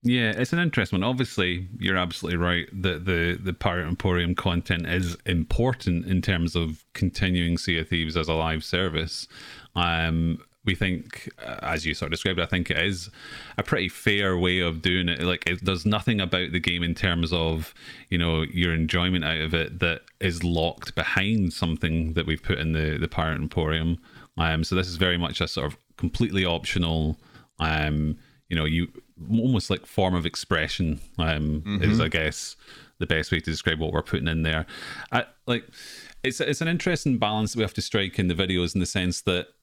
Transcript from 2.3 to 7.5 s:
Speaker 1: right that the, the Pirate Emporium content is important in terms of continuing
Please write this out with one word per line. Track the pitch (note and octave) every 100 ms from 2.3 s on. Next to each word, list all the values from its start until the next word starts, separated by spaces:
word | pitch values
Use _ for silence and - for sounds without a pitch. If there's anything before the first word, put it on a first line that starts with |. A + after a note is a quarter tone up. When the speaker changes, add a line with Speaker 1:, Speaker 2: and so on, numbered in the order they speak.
| E2+
Speaker 1:
right | F2 F2 - G2
that | F#2 D#2 F2+
the, | F2 E2+ F2
the | F#2+
Pirate | E2+ G2+ F2 F2
Emporium | F2 F#2+ F2+ F2 F2
content | - F2 - F2 E2
is | F2+ F2+ E2+ -
important | F2 D#2+ - B2 A#2+ - F2 F2+
in | F#2
terms | E2 F2+ E2+ E2+
of | E2 D#2 _
continuing | - F#2 - F#2+ F2+ E2+